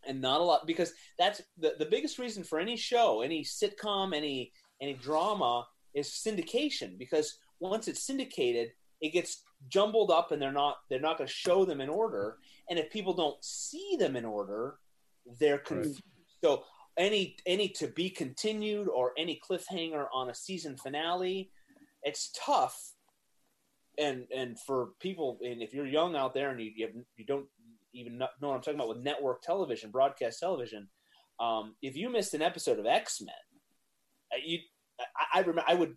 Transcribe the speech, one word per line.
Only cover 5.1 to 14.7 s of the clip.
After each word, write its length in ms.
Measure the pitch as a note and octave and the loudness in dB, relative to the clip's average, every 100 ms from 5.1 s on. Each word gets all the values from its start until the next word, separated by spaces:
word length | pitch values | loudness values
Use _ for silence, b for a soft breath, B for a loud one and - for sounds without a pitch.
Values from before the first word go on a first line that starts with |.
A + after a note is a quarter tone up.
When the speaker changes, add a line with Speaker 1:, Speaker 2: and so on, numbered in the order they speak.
| D#3 F#3 G#3 C3 A#2+ A#2+ _ _ | 2 2 2 2 2 -2 _ _
Speaker 1:
is 140 | C#3+ C#3+ | -4 -4
syndication, 880 | - A3 G#3 E3 A#3 D4 - G#2 F#2 | -4 -4 -2 -2 0 0 -2 -8 -10
because 400 | B2+ D#3+ D3+ - b _ | 0 2 2 -4 b _
once 280 | F3+ G#3+ A3 | -2 -2 -2
it's 180 | C#3+ - | -6 -4
syndicated, 640 | C4+ C4 - B2 A#2+ A#2+ - _ _ | -4 -4 0 2 2 -2 -6 _ _
it 100 | D#3 | -2
gets 320 | E3+ - - _ _ C3 | 0 -2 -8 _ _ 0
jumbled 420 | F#3+ G#3 A3 G3+ | 4 6 6 6
up, 200 | E3 E3 | 6 6
and 80 | D3+ | 0
they're 120 | C#3 | 0
not, 240 | C#3 C#3+ - - | 2 2 0 -4
they're 120 | C3 | 0
not 180 | D3+ D#3+ | 0 0
gonna 100 | C3 | -4
show 360 | - - F3+ | -2 4 4
them 160 | F#3 C#3+ | 4 2
in 80 | C3+ | -2
order. 480 | E3+ A3 A#2 G2+ - b b - | 0 0 0 -4 -6 b b -4
And 80 | E3+ | -2
if 120 | D#3 | -2
people 220 | G#3+ G3 | -2 0
don't 300 | F3 D#3 - | 2 2 0
see 520 | - - - D4+ G4+ F4 | -10 -8 -8 -8 -2 2
them 160 | F3 C3 | 2 2
in 80 | |
order, 520 | A2+ G#2 F#2+ G#2 B2 | -2 -4 -2 -2 -4